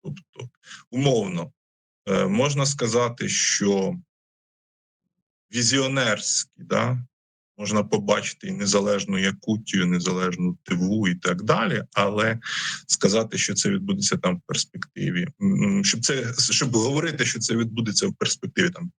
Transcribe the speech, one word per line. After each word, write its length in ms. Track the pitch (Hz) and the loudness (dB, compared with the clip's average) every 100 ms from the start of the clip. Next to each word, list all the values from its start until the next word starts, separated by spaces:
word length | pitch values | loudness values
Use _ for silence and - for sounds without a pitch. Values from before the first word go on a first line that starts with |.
Тобто, 460 | - 147 _ - 123 _ - - - | -12 -12 _ -18 -18 _ -20 -20 -8
умовно, 600 | 123 139 123 98 90 80 _ _ _ _ _ - | 0 2 2 0 -4 -8 _ _ _ _ _ -2
е, 220 | 95 95 | 0 2
можна 380 | 104 143 143 139 | 2 2 2 0
сказати, 640 | - 120 117 120 120 98 | 0 0 2 2 0 -4
що 640 | - - - 101 202 190 180 - _ _ _ _ _ _ _ _ _ _ _ _ _ _ 117 | 0 0 2 2 2 0 -4 -10 _ _ _ _ _ _ _ _ _ _ _ _ _ _ 0
візіонерські, 960 | 123 135 135 135 123 101 - - - _ | 2 2 2 0 0 0 -2 -4 -4 _
да, 480 | - 104 113 127 123 _ _ _ _ - | -4 0 0 -2 -6 _ _ _ _ -10
можна 260 | 101 104 | -2 -2
побачити 640 | 101 107 101 104 - - 98 | 0 0 2 0 -2 -8 -8
і 40 | |
незалежну 680 | 95 101 101 101 101 95 95 | -4 0 2 2 0 0 0
Якутію, 720 | 98 98 - 107 107 98 90 | 0 0 -2 -2 0 0 2
незалежну 680 | 90 87 92 92 87 90 85 | 2 0 0 -2 0 -2 -2
Тиву 440 | - 90 92 107 98 | -4 0 2 2 2
і 80 | 90 | 0
так 280 | 92 90 | -2 -4
далі, 400 | 104 165 214 110 - | 0 0 2 -2 -4
але 460 | - 101 104 110 113 - - - - - | -2 0 2 0 0 -4 -6 -6 -8 -4
сказати, 500 | - 98 107 110 - | 2 4 2 0 -2
що 160 | - | -2
це 160 | 101 104 | 0 0
відбудеться 480 | 98 98 98 101 92 | -2 -2 -2 0 0
там 200 | 92 90 | 0 -2
в 40 | |
перспективі, 840 | - - - - - - 98 87 87 - | -4 -4 -4 -8 -12 -4 -2 -2 -4 0
м, 440 | 101 98 101 98 98 | 0 2 2 2 2
щоб 160 | 117 | 0
це, 320 | 120 135 120 120 - | 0 0 -2 -2 0
щоб 260 | 117 143 117 | 2 2 2
говорити, 500 | 113 143 165 131 120 | 2 0 -2 0 -2
що 140 | 120 | 0
це 160 | 104 117 | -2 0
відбудеться 520 | 113 113 113 95 101 | -2 -2 -2 0 -2
в 60 | |
перспективі 560 | - 101 - - - 175 | -2 -4 -4 -6 0 0
там 220 | 180 175 | 0 -12